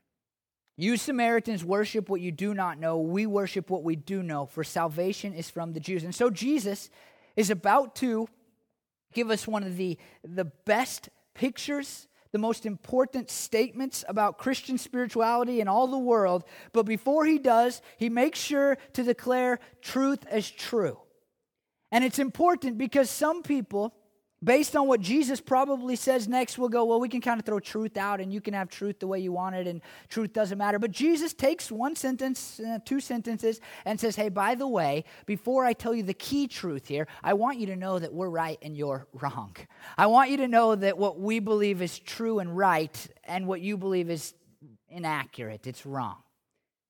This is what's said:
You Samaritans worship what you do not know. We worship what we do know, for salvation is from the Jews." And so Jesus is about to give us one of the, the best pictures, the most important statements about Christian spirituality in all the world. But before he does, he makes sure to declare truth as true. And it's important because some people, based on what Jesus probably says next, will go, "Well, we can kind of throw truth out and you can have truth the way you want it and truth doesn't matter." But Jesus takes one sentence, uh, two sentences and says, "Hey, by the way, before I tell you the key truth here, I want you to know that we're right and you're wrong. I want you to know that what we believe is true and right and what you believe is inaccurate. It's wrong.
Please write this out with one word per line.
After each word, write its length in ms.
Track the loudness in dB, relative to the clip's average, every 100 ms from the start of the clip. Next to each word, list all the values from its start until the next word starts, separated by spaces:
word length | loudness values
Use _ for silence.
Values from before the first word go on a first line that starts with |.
| _ _ _ _ _ _ _ -4
You 180 | 0 0
Samaritans 680 | 0 0 2 2 0 -4
worship 460 | 0 0 0 -2 -2
what 140 | -4
you 100 | -4
do 220 | -4 -4
not 240 | -2 -4 -2
know. 200 | -2 0
We 280 | 0 0 0
worship 420 | -2 -4 -6 -4
what 160 | -4
we 100 | -2
do 280 | -4 -4 -6
know, 240 | -4 -6 -6
for 180 | -8
salvation 720 | -6 -2 -2 -2 -2 -4 -8
is 160 | -10 -10
from 240 | -8 -8
the 60 | -8
Jews." 220 | -6 -6
And 120 | -4
so 160 | 0 0
Jesus 580 | 0 0 0 -2 -6 -10 _ -20 _ _ 0
is 140 | 0
about 440 | 2 4 4 4 -2
to 300 | -2 0 -4 _ _ _ _ _ _ _ _
give 180 | -4 0
us 160 | -2 -2
one 180 | -4
of 120 | -4 -4
the, 220 | -4 -4 -10 _
the 220 | -8 -6 -6
best 640 | -4 2 2 2 -6 -14 _ _
pictures, 720 | -4 -2 -2 -4 -4 -6 -12 -20 _ _
the 60 | -2
most 280 | -2 -2 -6
important 640 | -8 -2 0 2 -2 -8
statements 720 | -8 0 0 0 -2 -6 -6 -4
about 280 | 0 0 0
Christian 400 | -2 -2 -2 -6
spirituality 840 | -4 -4 -2 0 2 2 2 0
in 80 | 2
all 180 | 4 2
the 100 | 2
world. 480 | 2 4 4 2 -4 -18 -2
But 80 | 0
before 420 | 2 0 2 4
he 140 | 4 4
does, 420 | 6 6 4 0 -12 -4
he 140 | -2
makes 280 | 2 2 0
sure 380 | -2 2 4 2 -2
to 100 | -2
declare 560 | 0 0 0 2 2 0 -6 _
truth 460 | -4 0 2 0 -2
as 240 | -4 -4
true. 480 | -8 -4 0 0 -2 _ _ _ _ _ _ _ _ _
And 140 | 2
it's 140 | 2 2
important 580 | 0 4 4 4 0 -2
because 320 | 2 4 4
some 340 | 2 0 0
people, 520 | 0 -2 0 -2 -2 -6 _ _ _ _
based 320 | 4 4 4 2
on 100 | 4
what 140 | 4
Jesus 400 | 4 2 2 -2
probably 560 | 2 2 2 0 -2 0
says 320 | 2 2 2
next, 300 | 0 0 -2
will 100 | 0
go, 160 | 2
"Well, 160 | 4 2
we 80 | 0
can 120 | -2
kind 200 | -2 -2
of 60 | -2
throw 120 | -4
truth 380 | -4 -4 -4 -2
out 240 | -2 -2
and 120 | -4
you 80 | -6
can 140 | -4
have 140 | -4 -6
truth 300 | -6 -6 -4
the 80 | -4
way 120 | -4
you 140 | -4
want 220 | -4 -4
it 120 | -4 -4
and 140 | -6 -12 -20 -10
truth 240 | -4 -2
doesn't 260 | 0 -2 0
matter." 200 | 0 0
But 120 | -2
Jesus 420 | 0 2 2 0
takes 380 | 0 0 0 -4
one 260 | -4 -4 -2
sentence, 640 | -4 -2 -4 -4 -8 -10
uh, 200 | -8 -6
two 160 | -4 -4
sentences 600 | -2 -6 -4 -2 0 -2 -8 -8
and 140 | -4 -2
says, 180 | -2 -2
"Hey, 120 | -2
by 280 | 0 0 0
the 120 | 0
way, 360 | 0 0 0 -6 -12
before 400 | -6 -4 0 2
I 80 | 2
tell 220 | 2 -2
you 80 | -2
the 100 | -2
key 360 | -6 -4 -2 -2
truth 400 | -4 -6 -6 -4
here, 180 | -4 -4 -4
I 100 | 0
want 260 | 2 2 -2
you 80 | -4
to 100 | -4
know 220 | -2 -2
that 140 | -4
we're 160 | -4 -4
right 300 | -2 -2 -6
and 160 | -10 -6
you're 300 | -4 -4 -8
wrong. 420 | -8 -6 -6 -10 -16 -20 -20 -4 4
I 100 | 8
want 240 | 8 6
you 60 | 4
to 100 | 4
know 260 | 6 6
that 240 | 4 2 2
what 200 | 0 0
we 200 | -2 0
believe 420 | 2 2 2 0
is 180 | -4 -6
true 420 | -12 -6 -2 -2
and 140 | -2 2
right 520 | 4 4 0 -6 -16 -18
and 220 | -8 -6 -4
what 160 | -4
you 160 | -4 -4
believe 320 | 0 0 0
is 240 | -4 -8 -14 _ _ -20 _ _
inaccurate. 800 | -8 -4 -4 -6 -10 -12 -10 -12
It's 200 | -14 -10
wrong. 360 | -8 -8 -10 _ _ _ _ _ _